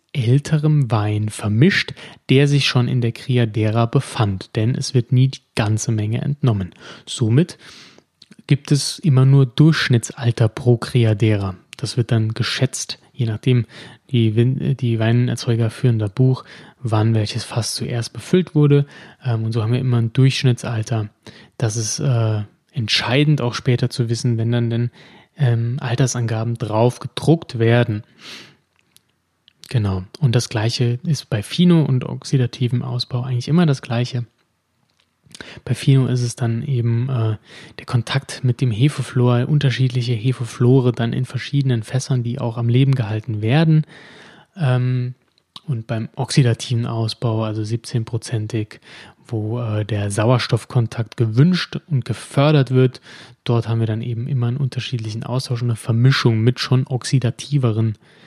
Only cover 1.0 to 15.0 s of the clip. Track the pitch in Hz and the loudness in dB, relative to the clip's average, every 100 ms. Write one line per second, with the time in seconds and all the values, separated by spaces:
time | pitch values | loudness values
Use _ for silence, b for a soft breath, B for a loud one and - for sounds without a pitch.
1 | 107 107 107 - 107 110 180 - - - | 0 -2 -4 -4 -2 4 4 2 -4 -10
2 | B B - 135 143 143 - 123 123 127 | B B 2 4 4 2 2 0 0 0
3 | 117 - - 123 113 107 107 113 117 139 | -2 -4 -2 0 2 0 0 2 2 0
4 | - - 104 95 - 113 110 - - 123 | -2 -2 -2 -2 -6 -2 -2 -2 -2 -2
5 | - 127 131 - _ - 107 107 - 110 | 2 2 2 0 _ -2 0 0 -2 -2
6 | 104 117 - 143 131 101 90 - B B | -2 -2 -4 -2 0 0 -4 -12 B B
7 | B - 110 123 180 - B B B B | B -4 2 2 2 -4 B B B B
8 | B _ _ _ - 139 - 143 - - | B _ _ _ 0 0 2 0 -2 -4
9 | 170 127 131 139 131 - 156 151 - 120 | 2 4 6 6 4 6 6 6 2 0
10 | - - 120 - 110 - 123 117 - 127 | 0 -4 -2 2 0 0 2 2 2 2
11 | 110 104 110 104 98 92 - - - - | 2 4 2 2 -2 -8 -16 -12 -6 -4
12 | - 113 110 113 - - 131 - - - | 0 0 0 -4 -4 -2 -4 -4 -12 -14
13 | b - 113 104 131 123 113 B B B | b -6 -4 -2 0 0 0 B B B
14 | - 120 110 107 120 135 139 131 123 110 | -4 0 2 2 2 0 -2 -2 -2 0